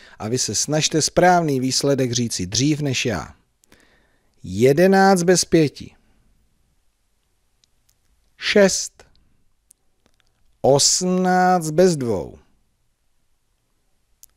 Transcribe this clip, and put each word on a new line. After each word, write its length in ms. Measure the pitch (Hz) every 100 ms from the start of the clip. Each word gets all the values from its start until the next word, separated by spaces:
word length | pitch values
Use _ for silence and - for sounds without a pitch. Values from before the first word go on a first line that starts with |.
| - -
a 100 | 107
vy 100 | 123
se 160 | -
snažte 480 | 104 - 151 - 156
správný 580 | - - 180 175 160 135
výsledek 520 | 131 - 143 139 127
říci 340 | 120 117 - 90
dřív 340 | 107 143 147
než 260 | 147 123 120
já. 280 | 85 - - _ _ _ _ _ _ _ _ _ _
Jedenáct 800 | 87 95 127 147 185 190 190 190
bez 220 | 170 175
pěti. 500 | - 165 147 - - - _ _ _ _ _ _ _ _ _ _ _ _ _ _ _ _ _ _ _ _ _ _ _ _
Šest. 680 | - 208 190 - - - _ _ _ _ _ _ _ _ _ _ _ _ _ _ _ _
Osmnáct 1080 | 120 143 - - 180 185 185 180 180 180 156
bez 260 | 156 185 151
dvou. 420 | 120 92 62 - _ _ _ _ _ _ _ _ _ _ _ _ _ _ _ _ _ _ _